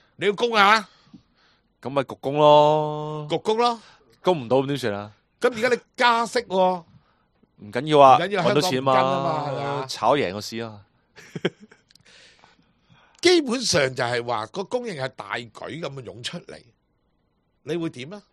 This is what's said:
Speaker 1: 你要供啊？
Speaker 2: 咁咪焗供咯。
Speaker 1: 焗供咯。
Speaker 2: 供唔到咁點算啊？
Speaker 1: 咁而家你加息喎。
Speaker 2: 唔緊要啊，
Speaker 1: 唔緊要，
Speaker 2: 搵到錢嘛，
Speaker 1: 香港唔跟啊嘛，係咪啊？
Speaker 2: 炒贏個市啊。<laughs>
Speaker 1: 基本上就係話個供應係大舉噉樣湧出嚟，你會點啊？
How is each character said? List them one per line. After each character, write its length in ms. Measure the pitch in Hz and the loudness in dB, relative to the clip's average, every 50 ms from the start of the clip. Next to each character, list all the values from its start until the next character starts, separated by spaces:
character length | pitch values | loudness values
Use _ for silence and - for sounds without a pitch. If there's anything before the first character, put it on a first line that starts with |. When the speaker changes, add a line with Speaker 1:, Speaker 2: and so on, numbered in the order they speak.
| _ _ _ - | _ _ _ -4
Speaker 1:
你 80 | 143 196 | -2 -2
要 60 | 208 | 0
供 200 | 170 240 240 226 | 0 -2 0 4
啊？ 340 | 214 202 196 214 226 202 - _ _ _ _ - - _ _ _ _ _ _ _ _ _ _ _ _ | 4 6 6 6 4 2 -2 _ _ _ _ -20 -20 _ _ _ _ _ _ _ _ _ _ _ _
Speaker 2:
咁 80 | - 120 | -14 -6
咪 120 | 135 143 131 | -4 -4 -4
焗 140 | - 107 - | -4 -8 -10
供 180 | - 135 139 147 | -8 -6 0 4
咯。 920 | 151 147 147 147 147 151 151 156 151 151 151 151 151 151 151 151 151 147 | 6 8 8 8 6 6 4 0 -2 -4 -6 -8 -10 -10 -10 -10 -6 -4
Speaker 1:
焗 120 | 160 160 | -4 -4
供 160 | - - 220 220 | -2 -2 -2 0
咯。 220 | 240 240 233 226 - - - _ _ _ _ _ | 0 -2 -2 -4 -10 -18 -20 _ _ _ _ _
Speaker 2:
供 200 | - 185 185 160 | 0 0 0 0
唔 60 | 123 113 | 0 0
到 100 | 127 135 | 0 0
咁 100 | 139 131 | 2 0
點 100 | 143 135 | -4 -6
算 160 | 120 117 101 | -4 -6 -6
啊？ 180 | 101 104 104 107 _ _ _ _ _ | -6 -10 -14 -18 _ _ _ _ _
Speaker 1:
咁 140 | - 247 262 | -2 -2 -2
而 80 | 220 | -2
家 80 | 220 254 | -2 0
你 100 | 247 233 - _ _ | 0 -2 -4 _ _
加 300 | - 247 240 233 233 233 | 0 2 2 2 2 -2
息 140 | 226 - 254 | -2 -4 -4
喎。 440 | 226 190 185 190 185 185 185 180 165 _ _ _ _ _ _ _ _ _ _ _ _ _ _ _ | -4 -2 0 2 2 2 2 -2 -6 _ _ _ _ _ _ _ _ _ _ _ _ _ _ _
Speaker 2:
唔 140 | - 104 | -16 -8
緊 140 | 101 120 135 156 | -6 -6 0 4
要 120 | 151 143 | 8 8
啊， 180 | 143 131 127 127 | 10 10 10 8
Speaker 1:
唔 40 | |
緊 60 | 170 190 | 4 0
要， 140 | 202 190 - | -2 0 0
Speaker 2:
搵 100 | - - | 2 2
到 60 | 147 | 2
錢 220 | 139 - 131 127 131 | 0 0 -2 -2 0
嘛， 100 | 135 131 | 2 2
Speaker 1:
香 80 | 131 131 | 4 2
港 80 | 131 | 2
唔 120 | 135 135 139 | 0 -2 -2
跟 0 | |
啊 200 | - 156 156 147 | -4 -4 -4 -6
嘛， 40 | 147 | -6
係 40 | 135 | -6
咪 80 | 139 143 | -8 -8
啊？ 220 | 143 143 143 139 127 | -6 -8 -8 -8 -10
Speaker 2:
炒 280 | - - - 110 135 | -8 -2 0 2 2
贏 180 | 147 117 90 92 | 2 0 -2 -4
個 80 | 104 | -6
市 160 | 104 - - 113 | -10 -10 -10 -10
啊。 240 | 113 113 110 101 98 _ _ _ _ _ _ - - - - - - | -10 -12 -14 -18 -20 _ _ _ _ _ _ -20 -20 -18 -10 -8 -6
<laughs> 80 | 185 - _ 208 - _ _ _ _ _ _ _ _ - - - - _ _ _ _ _ _ _ _ _ _ _ _ _ _ _ _ _ _ | -6 -8 _ -16 -20 _ _ _ _ _ _ _ _ -20 -20 -20 -20 _ _ _ _ _ _ _ _ _ _ _ _ _ _ _ _ _ _
Speaker 1:
基 200 | - 339 359 349 | 2 2 2 2
本 180 | 302 262 220 269 | 2 0 -4 -4
上 320 | 240 180 - 190 139 131 131 | -4 -2 0 0 0 0 -2
就 80 | 123 127 | -4 -4
係 200 | 120 123 120 120 | -4 -4 -4 -4
話 220 | 120 120 110 110 113 | -4 -6 -6 -6 -8
個 160 | - 180 196 | -10 -10 -8
供 240 | - - 247 240 233 | -6 -6 -6 -6 -8
應 80 | 185 | -8
係 140 | 143 131 131 | -8 -8 -10
大 260 | - - 113 98 101 | -10 -12 -12 -10 -8
舉 160 | 120 123 117 | -10 -10 -12
噉 300 | - - - 85 110 156 | -16 -16 -14 -14 -12 -12
樣 220 | 170 156 139 139 127 | -12 -12 -12 -14 -16
湧 200 | 101 87 110 120 | -16 -16 -14 -14
出 140 | - - 170 | -14 -14 -14
嚟， 220 | - - - - - 120 _ _ _ _ _ _ _ _ _ _ _ _ _ _ _ _ _ _ _ | -16 -18 -20 -20 -20 _ _ _ _ _ _ _ _ _ _ _ _ _ _ _ _ _ _ _ _
你 120 | 139 151 | -8 -8
會 140 | 175 165 165 | -6 -6 -8
點 240 | 160 131 123 147 196 | -8 -10 -14 -14 -16
啊？ 80 | 208 196 _ | -18 -20 _